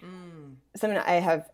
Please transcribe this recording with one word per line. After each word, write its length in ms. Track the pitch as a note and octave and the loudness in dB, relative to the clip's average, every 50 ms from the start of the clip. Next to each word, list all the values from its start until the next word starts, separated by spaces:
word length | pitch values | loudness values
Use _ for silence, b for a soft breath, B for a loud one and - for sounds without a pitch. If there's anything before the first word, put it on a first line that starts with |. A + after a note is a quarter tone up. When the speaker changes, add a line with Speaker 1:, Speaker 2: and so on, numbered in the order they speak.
Speaker 1:
Mm. 520 | - F3+ F#3 F3+ F3+ F3 E3 D#3+ D3 C#3 C3+ C3 _ _ - | -20 -18 -16 -16 -16 -16 -16 -18 -18 -18 -18 -20 _ _ -8
Speaker 2:
something 220 | G#3 - G#3+ G#3 F#3 | -4 -2 0 0 0
I 160 | - - F3+ E3+ | 2 4 4 4
have 300 | F3+ E3+ E3 D#3 - - | 6 4 2 2 0 -6